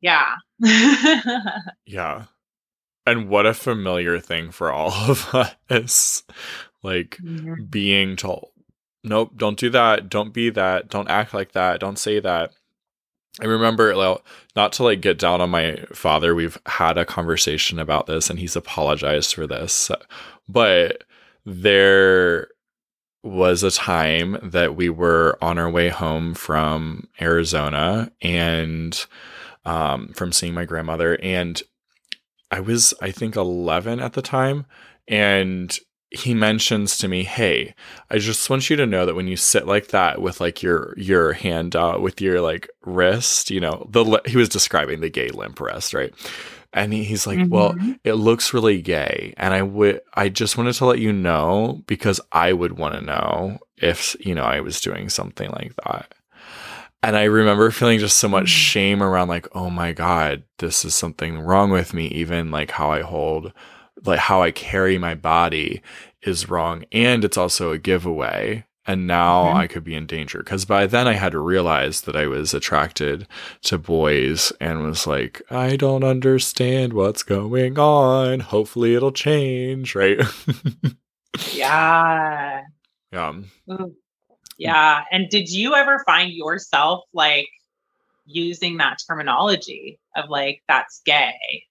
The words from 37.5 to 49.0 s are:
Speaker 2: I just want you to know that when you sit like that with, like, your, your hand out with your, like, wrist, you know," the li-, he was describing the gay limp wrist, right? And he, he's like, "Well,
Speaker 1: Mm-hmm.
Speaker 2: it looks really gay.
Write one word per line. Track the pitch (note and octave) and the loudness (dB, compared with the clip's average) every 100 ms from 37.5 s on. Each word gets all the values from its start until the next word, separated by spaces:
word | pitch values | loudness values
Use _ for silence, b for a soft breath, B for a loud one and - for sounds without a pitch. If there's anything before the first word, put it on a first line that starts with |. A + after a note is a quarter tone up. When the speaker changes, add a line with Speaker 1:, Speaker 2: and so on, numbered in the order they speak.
| C2 B1 - B B B | 2 -2 -10 B B B
Speaker 2:
I | A2 | -2
just | G#2 A2 - | -2 -4 -2
want | C3+ C3 | -2 0
you | D3+ | 0
to | C3 | 2
know | F#2+ F2+ | 2 0
that | E2+ | -2
when | F#2 | -4
you | F#2 | -2
sit | - G#2+ F2+ | 2 0 2
like | G2+ - | 0 2
that | G2+ F2+ - | 2 2 2
with, | F#2 F2 | -4 -2
like, | F2 - | -4 -2
your, | F#2+ E2+ - - | 0 0 0 -10
your | F#2+ F#2 E2 | 2 4 4
hand | D#2 G2 E2 E2+ | 0 -2 -2 -2
out | E2+ E2+ F2+ | 0 0 0
with | F#2+ - | -4 -2
your, | F#2+ F2+ | 0 2
like, | E2+ E2 - - | 0 -2 -8 -18
wrist, | - F2+ F2+ G#2+ B2 - - | -8 2 4 4 0 0 -2
you | F#2+ | -2
know," | E2+ E2 - | -2 -4 0
the | A#2 | 2
li-, | A2+ G#2+ - | 4 4 2
he | A#2+ | 2
was | A2+ | 2
describing | G#2 - E2+ D2 D#2 | 2 0 0 0 -2
the | D#2+ | -4
gay | - B1 | -4 -6
limp | A1 G1+ - | -6 -12 -8
wrist, | A1+ G1+ - | -8 -8 -6
right? | - C2 - B B B B B | -4 -6 -8 B B B B B
And | - G#2 | -4 -2
he, | G#2+ | -2
he's | G#2+ G#2+ G#2+ | -2 -4 -2
like, | F#2+ F3+ | 0 2
"Well, | A2 G#2 | 4 2
Speaker 1:
Mm-hmm. | F2 G#3 C4 | 2 -4 -4
Speaker 2:
it | - | -2
looks | A2 A2 A#2 - | 2 4 2 2
really | B2+ A2 G2 | 2 2 2
gay. | E2+ E2 | 0 -2